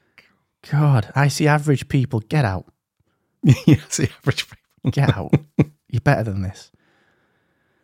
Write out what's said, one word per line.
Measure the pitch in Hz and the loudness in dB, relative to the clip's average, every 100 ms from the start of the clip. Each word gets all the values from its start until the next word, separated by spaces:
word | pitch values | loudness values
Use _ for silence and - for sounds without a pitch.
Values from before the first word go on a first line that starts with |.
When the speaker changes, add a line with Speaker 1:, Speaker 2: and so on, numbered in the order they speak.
| _ _ _ _ _ _ - | _ _ _ _ _ _ -6
Speaker 1:
God, | 143 151 127 - 135 | 0 2 2 0 -2
I | 143 | -2
see | - 151 | 0 0
average | 151 147 135 - | 0 0 -2 -2
people. | 139 127 113 | -2 -2 -4
Get | - 156 117 | -4 -2 -2
out. | 92 - _ _ _ _ | -4 -10 _ _ _ _
Speaker 2:
<laughs> | _ _ _ | _ _ _
Yeah, | - 123 - 147 | 2 4 4 2
I | - | 2
see | - 143 - | -4 -4 -4
average | - - - | -6 -6 -8
people. | - _ _ 135 | -16 _ _ -6
Speaker 1:
Get | - 135 - | -2 0 -2
out. | 82 - - - | 0 -2 0 -4
Speaker 2:
<laughs> | - _ _ | -4 _ _
Speaker 1:
You're | 117 | -4
better | 143 135 | 0 0
than | 110 98 | -2 -6
this. | 92 - - _ _ _ _ _ _ _ _ _ _ _ | -6 -10 -18 _ _ _ _ _ _ _ _ _ _ _